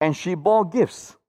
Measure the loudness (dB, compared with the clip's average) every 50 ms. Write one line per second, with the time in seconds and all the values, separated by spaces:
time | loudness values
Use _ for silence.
0 | -2 -2 -2 -2 -4 -6 -4 0 2 4 4 4 2 2 0 0 0 0 -2 -10
1 | -20 -20 -20 _ _